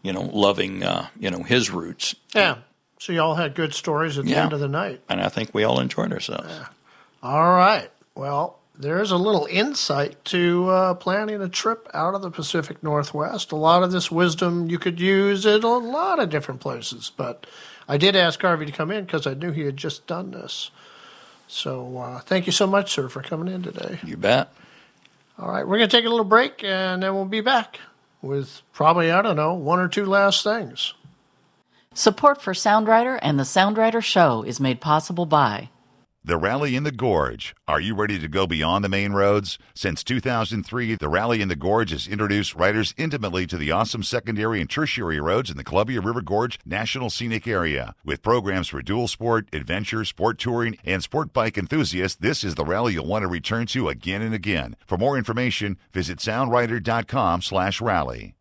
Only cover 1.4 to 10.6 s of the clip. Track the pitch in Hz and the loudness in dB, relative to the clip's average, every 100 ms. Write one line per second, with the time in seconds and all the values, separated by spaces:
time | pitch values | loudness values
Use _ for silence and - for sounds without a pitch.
1.4 | 87 123 107 92 82 - - - _ 220 | 2 2 2 -4 -8 -6 -6 -8 _ 2
2.4 | 185 117 _ _ _ _ - 170 160 160 | 2 0 _ _ _ _ -4 2 2 2
3.4 | 156 139 156 - - 151 160 139 123 151 | -2 -2 -4 -2 -2 -2 -2 -2 0 0
4.4 | 160 147 139 147 196 - - 92 98 - | 0 0 -2 -2 -4 -8 -6 -2 -2 -2
5.4 | 110 104 107 127 123 - - - - - | -2 2 2 2 0 -2 -2 -4 -6 -8
6.4 | - 82 - _ _ _ _ _ 123 143 | -8 -14 -16 _ _ _ _ _ -2 2
7.4 | 170 180 185 214 - _ _ - 135 143 | 6 8 6 4 -2 _ _ -10 -4 -4
8.4 | 175 - _ - 139 170 208 180 202 190 | -4 -8 _ -10 -4 -2 2 2 4 2
9.4 | 147 180 254 285 - 139 143 - - 180 | 2 0 0 0 0 0 0 -4 -4 2
10.4 | 175 175 | 2 4